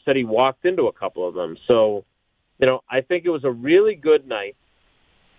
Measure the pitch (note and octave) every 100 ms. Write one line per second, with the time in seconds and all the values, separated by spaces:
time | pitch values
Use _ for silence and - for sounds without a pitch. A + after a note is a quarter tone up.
0 | - C3+ A#2 A2 C3 - F3+ F#3 A#2 -
1 | F#2+ - F2+ E2+ E2 E2 - A#2 G#2+ G#2
2 | - _ _ _ _ - C3 C3 - B2+
3 | C3 F3+ E3+ D#3 C3+ A#2 B2+ F3 G#3+ F3+
4 | D3+ D3+ C3+ A2 G2+ - _ _ _ _
5 | _ _ _